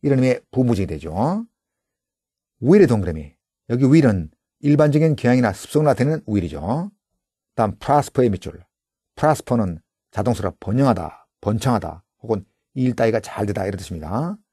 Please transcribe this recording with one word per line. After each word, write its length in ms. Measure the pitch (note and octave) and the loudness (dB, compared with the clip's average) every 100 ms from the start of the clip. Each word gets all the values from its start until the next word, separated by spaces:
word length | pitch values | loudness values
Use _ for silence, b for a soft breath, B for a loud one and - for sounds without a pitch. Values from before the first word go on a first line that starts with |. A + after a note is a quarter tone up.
이런 180 | D3 C3+ | 2 2
의미의 220 | B2+ B2 _ | 2 0 _
부무제이 340 | - B2+ G#2+ F#2+ | 0 0 0 -2
되죠. 600 | D#2 D#2 E2 C3 G3+ A#3 _ _ _ _ _ _ _ _ _ _ _ | -6 -8 -4 -2 -2 -6 _ _ _ _ _ _ _ _ _ _ _
will의 260 | A#2+ G3 F#3+ | 4 6 6
동그라미. 480 | A#2 F2+ D#2 D2 _ _ _ _ | 4 -2 -6 -10 _ _ _ _
여기 160 | A#2+ C3 | 0 4
will은 440 | D#3 C#3 G2 D#2 _ _ _ | 6 6 2 -4 _ _ _
일반적인 560 | D3 D3 D3+ D3 D#3+ D3 | 0 4 4 4 2 2
경향이나 380 | A#2+ B2+ A#2+ | 2 2 2
습성을 320 | F#2+ - D3 D3+ | -2 -4 0 2
나타내는 380 | A#2+ C3+ D#3 - | 2 0 -2 -2
will이죠. 640 | G#2 E2+ D2+ E2 C#3 G3 _ _ _ _ _ _ - | -2 -2 -8 -6 -4 -6 _ _ _ _ _ _ -2
다음 220 | A2 G2+ | -2 -2
prosper의 500 | - D3 C#3 - B2+ | 0 0 0 0 0
밑줄. 320 | F#2 - F2 - _ _ _ _ - | 0 -8 -16 -20 _ _ _ _ -2
prosper는 640 | D3+ D3+ - A#2+ G2+ D#2+ _ _ _ | 0 0 -2 -2 -2 -6 _ _ _
자동사로 440 | - G2+ A#2 G2 - | -6 -2 -2 -4 -8
번영하다, 680 | - A#2 C#3 F#2+ D#2 - _ _ | -4 0 2 0 -4 -12 _ _
번창하다, 640 | - A2 C3+ A2+ E2 D#2+ _ _ | -4 -2 0 -2 -4 -14 _ _
혹은 240 | A2+ A2 - _ _ | -6 -6 -6 _ _
일 220 | - B2+ A#2 | -4 -2 0
따위가 240 | A#2 A2 | 0 0
잘 240 | - - G#2 | -6 -6 -4
되다 200 | G#2 F#2+ | -4 -4
이런 120 | G2 | -6
뜻입니다. 600 | F#2+ E2+ D#2 G#2 E3 G#3 _ | -10 -12 -6 -6 -6 -8 _